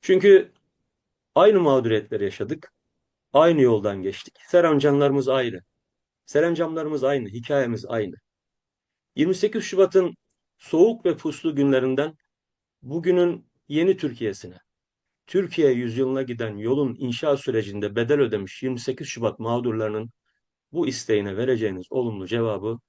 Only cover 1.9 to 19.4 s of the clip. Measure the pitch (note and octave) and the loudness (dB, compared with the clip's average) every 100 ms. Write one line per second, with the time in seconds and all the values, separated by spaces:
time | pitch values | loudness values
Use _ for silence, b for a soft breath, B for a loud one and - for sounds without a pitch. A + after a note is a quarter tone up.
1.9 | A2 G#2+ A2 G2 - G#2 D3+ - _ _ | 0 -2 -4 -4 -6 -8 -8 -12 _ _
2.9 | _ _ _ _ C#3 E3 D#3+ B2+ A2 G2+ | _ _ _ _ 4 6 6 4 4 -2
3.9 | G2 F#2+ G2 - _ - F3 E3+ D3 D3 | -4 -8 -8 -16 _ 0 2 4 4 4
4.9 | C#3+ C#3+ C#3 B2+ C3 B2 F#2 _ _ _ | 4 2 2 0 0 -2 -6 _ _ _
5.9 | _ _ _ _ C#3+ E3 E3 D#3+ D#3+ D#3 | _ _ _ _ 0 0 0 -4 -4 -6
6.9 | D3+ C3+ C#3+ G#2+ A2+ A#2 C#3+ B2 A2 - | -2 -2 -2 -4 -12 -4 -2 -2 -4 -6
7.9 | A#2 G#2 - _ _ _ _ _ _ _ | -6 -6 -10 _ _ _ _ _ _ _
8.9 | _ _ - D#3+ F#3 G#3 G#3+ G3 F#3 F#3 | _ _ -2 -2 0 -2 -2 -4 2 4
9.9 | F#3+ F3+ E3 _ _ _ _ - D#3+ G#3 | 4 0 -6 _ _ _ _ -4 4 4
10.9 | A#3 F3+ D3+ D#3 D3 E3 C#3+ C#3 C3 C3 | 4 -2 -2 -6 -6 -4 0 2 2 2
11.9 | C3 D3+ D#3 _ _ _ _ _ _ B2+ | -2 -4 -8 _ _ _ _ _ _ -10
12.9 | D#3 E3 F3+ F3 - _ _ _ D3 F3 | -4 0 2 2 -2 _ _ _ -2 0
13.9 | F#3 D3 A#2 A2 F#2+ F#2 F2 _ _ _ | 0 -4 -6 -8 -8 -14 -20 _ _ _
14.9 | _ _ _ _ F#3 F3+ - C#3+ B2 B2 | _ _ _ _ -2 -2 0 2 2 -2
15.9 | A#2 C3 C3+ B2+ A#2 A2+ G#2 A2 C3+ C#3 | -2 -2 -2 -6 -8 -8 -6 -4 -2 -2
16.9 | - B2 A#2 D#3 C#3 - A2+ G2+ G2+ G2+ | -4 -8 -4 -2 -2 0 -4 -4 -6 -4
17.9 | G#2 A#2 D3 B2 G#2 F#2+ - C3 B2 A#2+ | -4 0 2 0 -2 -6 -8 -8 -6 -8
18.9 | B2+ C#3 - A2+ - | -8 -10 -6 -6 -4